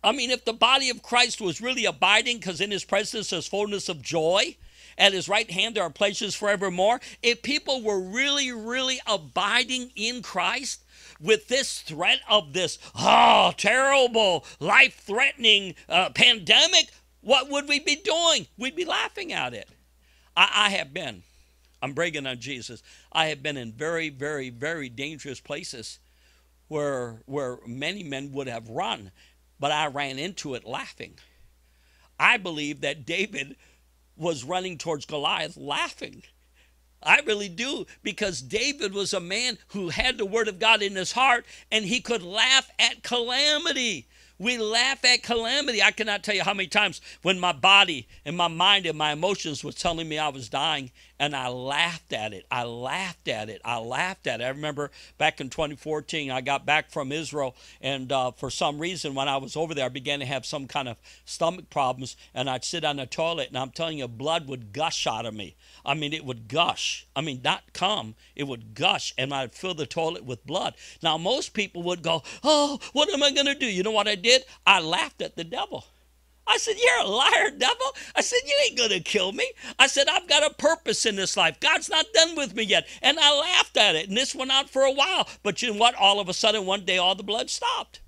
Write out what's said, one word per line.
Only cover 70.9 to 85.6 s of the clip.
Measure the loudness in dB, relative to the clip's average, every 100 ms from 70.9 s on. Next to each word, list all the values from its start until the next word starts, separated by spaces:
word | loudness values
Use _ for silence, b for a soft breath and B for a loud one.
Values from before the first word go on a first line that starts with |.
| B
Now, | -2 0
most | 0 -2 -2
people | -4 -4 -4
would | -4 -4
go, | -2 -2 B B
"Oh, | 4 4 4 -2 B
what | 0 2
am | 4
I | 2
gonna | 4 0 0
do?" | -2
You | 0
know | 2
what | 2 2
I | 0
did? | 4 4 4 B 6
I | 6
laughed | 6 -2 -2 _
at | -10 -8
the |
devil. | -8 -6 -6 -8 -12 _ _ _ _ _ 0
I | 0
said, | 2 2
"You're | 4 4
a | 2
liar, | 2 4 4 2
devil." | 2 0 0 -2 -6 B 0
I |
said, | 2 0 2
"You | 2 2
ain't | 2
gonna | 0 0
kill | 0 0 0
me." | -2 -4 -6 -16 B
I | 4
said, | 6 2
"I've | 2 4
got | 4
a | 4
purpose | 2 2 2 0 0 0
in | 0
this | -2 2
life. | 2 2
God's | 0 2 2
not | 0 2
done | 4 4 2
with | -4 -4
me |
yet." | 2 2 0 B
And | 2 4
I | 4
laughed | 4 2 2 2 4
at | 4 4
it, | 0
and | -2
this | -2
went | -2 0
on | 0 0
for | 2
a | 2
while. | 4 2 2 -2 B
But | -4 -2